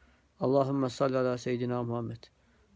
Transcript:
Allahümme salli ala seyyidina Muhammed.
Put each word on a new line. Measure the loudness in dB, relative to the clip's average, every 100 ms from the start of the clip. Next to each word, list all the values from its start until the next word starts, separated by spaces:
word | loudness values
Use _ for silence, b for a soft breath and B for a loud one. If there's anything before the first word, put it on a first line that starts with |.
| b b b -4
Allahümme | 2 4 2 2 0
salli | 2 2 2
ala | 0 0
seyyidina | -2 -2 -2 -2
Muhammed. | -2 -4 -6 -10 -16 _ _ _ _